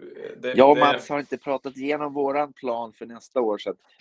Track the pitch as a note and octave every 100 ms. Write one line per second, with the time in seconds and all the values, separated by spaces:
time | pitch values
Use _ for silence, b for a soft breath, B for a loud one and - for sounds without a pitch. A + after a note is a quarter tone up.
0 | - - - - B2 B2 C3+ D3 D3 C#3
1 | - D3 C3+ B2+ C#3+ C3 C3+ C3 C#3 D3
2 | D3 C#3+ C#3 C#3 D3 - B2+ A#2 A2+ -
3 | A2+ A#2 - C3 A2+ G#2 G2+ - _ _